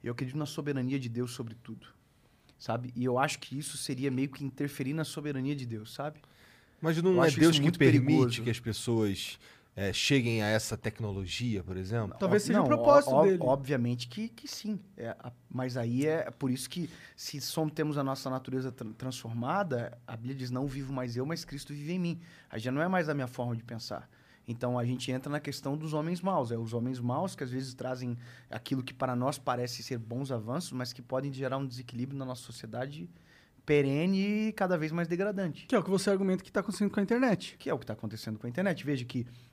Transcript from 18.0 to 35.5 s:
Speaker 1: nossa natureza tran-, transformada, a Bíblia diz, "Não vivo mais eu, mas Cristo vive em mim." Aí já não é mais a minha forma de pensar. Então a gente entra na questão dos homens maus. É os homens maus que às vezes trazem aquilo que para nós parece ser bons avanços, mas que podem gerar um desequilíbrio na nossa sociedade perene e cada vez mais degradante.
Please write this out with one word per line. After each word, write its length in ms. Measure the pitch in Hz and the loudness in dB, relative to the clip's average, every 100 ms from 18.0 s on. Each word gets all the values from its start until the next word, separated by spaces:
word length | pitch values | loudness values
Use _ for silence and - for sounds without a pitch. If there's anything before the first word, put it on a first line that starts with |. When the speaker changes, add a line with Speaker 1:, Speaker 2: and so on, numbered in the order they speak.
Speaker 1:
nossa 240 | 135 135 135 | -2 -2 -4
natureza 420 | 131 127 131 131 | -6 -4 -4 -4
tran-, 200 | 123 110 | -6 -12
transformada, 1040 | 110 127 127 117 117 123 190 185 123 113 - - | -8 -8 -8 -6 -4 -2 0 0 -2 -4 -10 -14
a 100 | 110 | -10
Bíblia 180 | 123 | -8
diz, 160 | 135 127 | -6 -4
"Não 160 | 127 143 | -2 -2
vivo 260 | 135 135 | -4 -6
mais 240 | 135 123 120 | -4 -4 -2
eu, 80 | |
mas 200 | 135 170 | -4 -4
Cristo 280 | - 139 - | -8 -12 -10
vive 200 | 147 147 | -10 -4
em 60 | 185 | -2
mim." 200 | 170 165 - - - | -2 -4 -10 -20 -12
Aí 80 | 110 | -6
já 120 | 127 | -2
não 100 | 135 | 0
é 60 | 175 | 2
mais 200 | 185 156 | 2 2
a 60 | |
minha 140 | 143 123 | 0 -2
forma 260 | - 120 113 | -4 -2 -4
de 60 | |
pensar. 480 | 120 113 - 104 - - _ - - | -6 -10 -8 -10 -12 -20 _ -16 -10
Então 300 | 120 123 123 | -4 -2 0
a 80 | |
gente 260 | 120 123 131 | 0 -2 -2
entra 180 | 127 143 | -4 -4
na 80 | 143 | -4
questão 380 | 143 139 139 151 | -6 -6 -4 -4
dos 180 | 156 | -2
homens 260 | 151 160 175 | -2 -2 -2
maus. 300 | 185 175 117 | 0 0 0
É 80 | 117 | -2
os 160 | 113 | -2
homens 240 | 117 123 127 | -2 -2 -2
maus 380 | 120 135 185 - | -2 0 -2 -4
que 80 | |
às 60 | 131 | -6
vezes 200 | 131 131 | -4 -6
trazem 440 | 123 123 127 123 120 - - - | -6 -6 -4 -4 -6 -10 -20 -12
aquilo 320 | 120 - 135 | -10 -2 -2
que 100 | 123 | -2
para 220 | - 127 | -4 -2
nós 240 | 123 131 139 | 0 0 -2
parece 460 | - 123 123 120 | -2 -2 -2 -6
ser 140 | - 123 | -6 -6
bons 340 | 110 123 139 | -6 -6 -4
avanços, 400 | 120 107 147 170 | -4 -4 -6 -6
mas 200 | 131 123 | -6 -6
que 80 | - | -10
podem 320 | 120 131 139 | -6 -4 -4
gerar 240 | 131 131 135 | -4 -4 -2
um 80 | 135 | -4
desequilíbrio 520 | 120 123 120 131 139 | -8 -10 -6 -6 -6
na 60 | 131 | -8
nossa 160 | 127 | -8
sociedade 640 | - 120 110 113 135 151 175 - - - _ _ | -12 -14 -10 -8 -8 -8 -14 -16 -20 -20 _ _
perene 840 | - 147 139 143 180 190 202 214 220 | 4 4 6 2 2 2 2 2 0
e 40 | |
cada 240 | 214 185 175 | 0 2 2
vez 140 | 156 | 0
mais 140 | 170 165 | 0 0
degradante. 580 | 175 202 196 180 | 0 0 0 -4